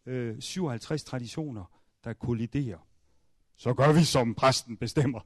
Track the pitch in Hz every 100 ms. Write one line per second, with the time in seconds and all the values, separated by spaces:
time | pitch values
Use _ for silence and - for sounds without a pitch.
0 | 127 127 117 110 - 185 165 117 - 156
1 | - 131 117 - 151 110 87 _ _ _
2 | 117 110 127 117 117 139 127 85 _ _
3 | _ _ _ _ _ - 123 123 143 156
4 | 156 139 117 107 135 - - 110 117 156
5 | 139 117